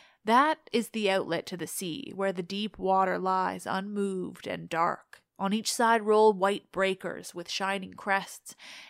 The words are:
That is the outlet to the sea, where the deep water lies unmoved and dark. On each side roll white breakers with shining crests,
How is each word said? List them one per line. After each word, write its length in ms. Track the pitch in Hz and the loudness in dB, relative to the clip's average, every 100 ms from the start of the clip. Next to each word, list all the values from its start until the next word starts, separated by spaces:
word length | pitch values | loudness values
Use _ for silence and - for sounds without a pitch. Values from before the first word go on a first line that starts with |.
| - _ | -20 _
That 460 | 214 233 302 311 - | 2 4 4 0 -2
is 200 | 240 220 | -2 -2
the 200 | 226 202 | 0 2
outlet 360 | 190 - 160 - | 2 0 -4 -4
to 100 | 180 | -8
the 100 | 175 | -8
sea, 460 | - 185 156 - | -6 -6 -8 -10
where 160 | 185 196 | -4 -2
the 120 | 190 | -2
deep 360 | 175 196 208 - | -6 -6 -6 -4
water 400 | 190 190 190 180 | 2 2 2 0
lies 480 | 185 185 185 185 - | 0 0 0 -2 -4
unmoved 800 | 190 202 202 202 190 180 175 - | -4 -4 -2 -2 -2 -6 -8 -8
and 220 | 165 165 | -8 -6
dark. 540 | 165 170 - - - _ - | 0 0 -2 -10 -20 _ -6
On 160 | 196 | -2
each 180 | 214 220 | -2 -2
side 300 | - 233 233 | 2 4 4
roll 320 | 208 214 220 | 4 6 8
white 360 | 196 190 202 - | 6 2 0 -4
breakers 640 | - 190 190 180 - 185 | 0 0 0 -6 -10 -10
with 140 | 180 170 | -12 -10
shining 460 | - 196 196 185 | -4 -4 -4 -6
crests, 600 | 185 - 196 185 - - - - - - | -10 0 0 0 -10 -18 -20 -20 -20 -8